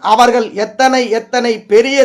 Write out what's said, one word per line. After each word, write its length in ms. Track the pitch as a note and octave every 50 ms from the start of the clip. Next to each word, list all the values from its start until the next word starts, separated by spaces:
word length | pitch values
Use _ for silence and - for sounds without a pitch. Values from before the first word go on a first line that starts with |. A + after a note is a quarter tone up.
அவர்கள் 460 | - F#3+ G#3+ A#3 A#3+ B3 A#3 B3 A3+ F3 D#3
எத்தனை 480 | F#3+ G#3+ G#3 - - C4 C4 B3+ C4 B3 G#3+
எத்தனை 420 | G#3+ A3+ A3 - - B3 A#3+ A#3+ A3+ G#3+
பெரிய 360 | - - G#3 A3 A#3 C4+ C#4 C#4